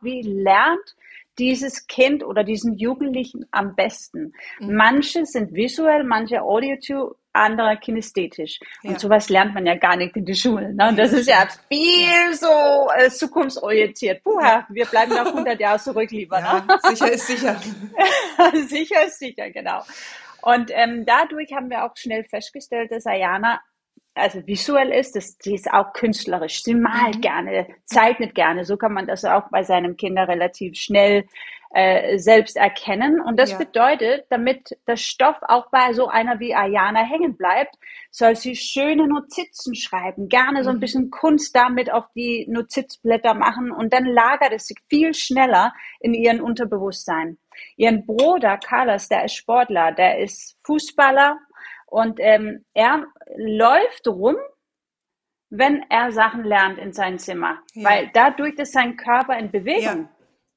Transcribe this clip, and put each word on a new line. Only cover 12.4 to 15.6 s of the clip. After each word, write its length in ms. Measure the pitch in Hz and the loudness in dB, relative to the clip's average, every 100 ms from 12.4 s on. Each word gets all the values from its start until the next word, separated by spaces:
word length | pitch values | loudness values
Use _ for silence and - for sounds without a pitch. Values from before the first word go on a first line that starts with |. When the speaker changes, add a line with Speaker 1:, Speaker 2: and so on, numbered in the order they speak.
| 330 302 285 285 277 - | 2 4 4 4 4 4
Speaker 1:
äh, 140 | 254 | 4
zukunftsortiert. 1120 | - 302 320 277 262 208 214 214 - 220 185 | 2 -4 -2 -2 -4 -2 0 0 -2 -6 -4
Puh, 160 | - 427 | -2 2
Speaker 2:
Ja. 260 | 277 226 233 | 4 4 2
Speaker 1:
wir 180 | 208 233 | -6 0
bleiben 280 | 226 233 | 2 2
noch 180 | 233 240 | 0 -2
hundert 280 | 285 233 220 | -2 -4 -2